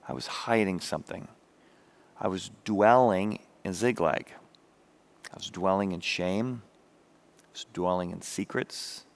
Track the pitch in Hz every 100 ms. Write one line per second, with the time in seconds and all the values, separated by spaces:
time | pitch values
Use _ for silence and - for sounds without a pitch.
0 | - 65 - - - 113 101 92 - 80
1 | - 92 104 - _ _ _ _ _ _
2 | _ - 107 92 - - - 101 104 123
3 | 123 95 101 - - _ - 90 117 120
4 | 82 60 - - - _ _ _ _ _
5 | _ _ - - - 90 95 95 101 87
6 | - - 90 95 123 123 - _ _ _
7 | _ _ _ _ _ - - - 90 90
8 | 90 87 - - 101 123 - - - -
9 | -